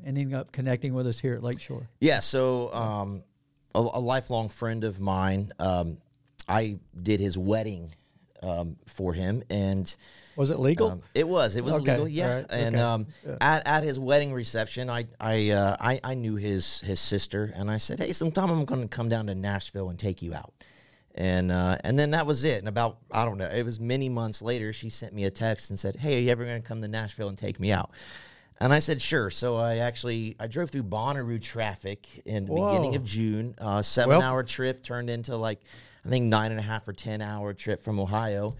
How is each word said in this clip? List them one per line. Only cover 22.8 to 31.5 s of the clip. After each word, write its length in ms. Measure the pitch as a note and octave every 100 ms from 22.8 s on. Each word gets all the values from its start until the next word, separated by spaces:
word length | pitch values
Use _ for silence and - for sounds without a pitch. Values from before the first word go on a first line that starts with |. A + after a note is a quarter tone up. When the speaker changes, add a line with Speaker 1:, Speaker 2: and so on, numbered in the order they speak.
| A#2 - -
Speaker 2:
I 120 | G#2+
don't 140 | A#2 G2
know, 100 | F#2
it 160 | G#2
was 160 | A#2+ A2+
many 300 | A#2 C3 C3+
months 320 | A#2+ A2+ G#2
later, 320 | G#2+ B2 G#2+
she 160 | A2 A2+
sent 240 | - A2
me 100 | G2+ G2
a 60 |
text 380 | F#2+ A2+ G#2+ -
and 100 | G2
said, 160 | G2 -
"Hey, 220 | D3 C3
are 40 |
you 80 | B2
ever 140 | A#2+
gonna 160 | A#2+ A#2
come 200 | A#2 A2+
to 60 | G#2+
Nashville 400 | A2 A2 - G2+
and 80 | G2
take 220 | G2+ G2
me 100 | F#2+
out?" 200 | F#2+ F#2 - - - - - _ -
And 140 | B2+
I 60 | D3
said, 220 | - D3
"Sure." 280 | - D#3 G2+
So 260 | - B2 A#2
I 220 | A#2 A2+
actually, 580 | A#2+ A#2+ A#2+ A2+ A2 -
I 100 | A2
drove 220 | B2 E3+
through 140 | C#3
Bonnaroo 580 | G#2+ G#2+ A#2+ C#3+ A#2+ A2+
traffic 800 | -